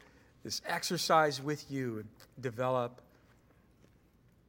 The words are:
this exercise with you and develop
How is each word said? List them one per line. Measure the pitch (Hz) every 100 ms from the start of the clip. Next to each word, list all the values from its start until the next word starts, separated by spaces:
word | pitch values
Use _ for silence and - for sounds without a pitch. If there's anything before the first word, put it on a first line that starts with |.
| - - - -
this | 117 - -
exercise | 170 - 175 - 165 156 131
with | 139 147 -
you | 135 127 110
and | 107 - - -
develop | 131 110 127 127 120 123 - - - - - - - - - - - _ - -